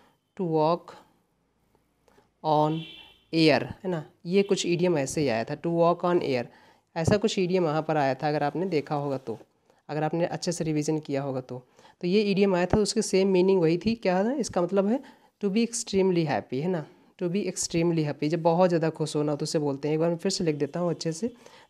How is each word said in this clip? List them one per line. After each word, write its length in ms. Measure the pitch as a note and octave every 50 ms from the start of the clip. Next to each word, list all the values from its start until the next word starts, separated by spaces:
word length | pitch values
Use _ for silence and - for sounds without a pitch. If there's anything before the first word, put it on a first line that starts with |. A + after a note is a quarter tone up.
| _ _ _ _ _ _ _ -
to 80 | F#3+ E3+
walk 320 | D#3+ D#3 D3+ D#3 F3 F3+ - - - - - _ _ _ _ _ _ _ _ _ _ _ _ _ _ _ _ _ _ _ _ _ _ _ _ _ _ _ -
on 260 | D#3 D3+ D3+ D3+ D3+ D#3+ E3 D#3+ - - - - - - _ _ - -
air, 280 | E3 D#3+ D#3 C#3 A#2 A#2+
है 260 | A#2 - - - F#3
ना, 160 | F3+ D#3 D3+ - _ _ -
ये 160 | E3+ F3+ G3 G3
कुछ 240 | G3+ G3 F3+ -
ईडीएम 320 | F3 F3 D#3+ F3 F3+ F3 D3
ऐसे 220 | C3+ B2+ - E3
ही 80 | D3+ C3
आया 160 | A2 A2+ A2+
था, 160 | - D3 D#3
to 80 | - E3+
walk 360 | E3+ E3+ E3+ E3+ F3 E3+ -
on 180 | F3 F3 F3 -
air, 220 | - C3 A#2+ A#2+ - - - - - _ _ _ _ -
ऐसा 200 | E3+ E3 D#3+ G#3
कुछ 220 | G3+ A3 G#3+ - G3+
ईडीएम 260 | F#3 E3+ F#3 F#3 F3
वहाँ 180 | D#3 D3 D#3+ D#3
पर 140 | - D#3
आया 180 | D3+ C#3 C3+ C3
था, 140 | - D#3 D3+
अगर 140 | D3 D3+ D3
आपने 240 | C#3+ - D3+ F#3
देखा 280 | G3 E3+ D3 C#3 - D#3
होगा 240 | D3 C#3+ C#3+ C3+ C3
तो, 200 | - - G#2+ - - _ _ _ _ _ _ _ _ -
अगर 140 | D3 D3+ D#3
आपने 240 | D#3 E3+ E3 E3+
अच्छे 260 | - D3 D#3+ - F3+ E3
से 120 | - E3+
रिवीजन 340 | D#3+ D#3 D3+ D3 D#3 D#3 D3+
किया 240 | D3+ - C#3 C3+ C#3
होगा 180 | C#3 C3 C3
तो। 220 | B2+ - B2 B2+ - _ _ _ - - _ -
तो 60 | -
ये 160 | F3 F#3 G#3+ G#3+
ईडीएम 320 | G3+ G3 F3+ G3+ G3 F#3
आया 120 | F3 F3+
था, 120 | F3+ - A3
उसकी 240 | G#3 G3+ - A3+ G3+
सेम 260 | - - F#3 F#3+ G3
मीनिंग 320 | F#3+ F3+ F#3 F#3+ G3 F#3
वही 180 | E3 D#3 E3+ F3
थी। 160 | - A3 A3+
क्या 240 | A3+ - F#3+ F3+ F#3
है 200 | G3 A#3 C4+ D#4
इसका 220 | A3 - - F#3 F3
मतलब 240 | F3 G3 G3 F#3+
है, 160 | G3+ A#3 C#4+ - - - _ _ _ _ - -
to 60 | G3+
be 160 | F#3+ A3+ A#3 A3+
extremely 580 | A#3 - - - - G3 F#3+ F#3+ F3+ E3+ E3
happy, 280 | C#3+ C3+ G2+ G2 - B2+
है 140 | B2+ D3+ F#3
ना, 180 | F#3 D#3+ D3 - - _ _ _ _ - F#3
to 80 | F3
be 140 | E3+ G#3 - F#3 G3
extremely 560 | - - - - E3 E3 F3 E3 E3 D3+ D3
happy, 200 | C#3 - D3 D3+
जब 140 | E3 E3+ D#3+
बहुत 260 | E3+ E3 F3 F#3 F3+
ज़्यादा 220 | F3 E3 D#3+ D#3+
खुश 260 | D#3+ - D#3 D3 -
होना 180 | D3+ D3 D3+ D3
तो 80 | C#3+ D#3
उसे 160 | D3+ - E3
बोलते 300 | D3 C#3+ C#3 C#3 C#3+ D3
हैं। 60 | D#3
एक 60 | D#3
बार 100 | E3 E3+
मैं 60 | E3+
फिर 160 | E3 - G3 F#3
से 120 | - F3+
लिख 120 | D#3+ D3+
देता 240 | C#3+ D3 C3+ - E3+
हूँ 100 | F3 F3
अच्छे 220 | D#3 - - E3 D#3+
से, 180 | E3 A3+ A#3+ A#3+ - - - - - -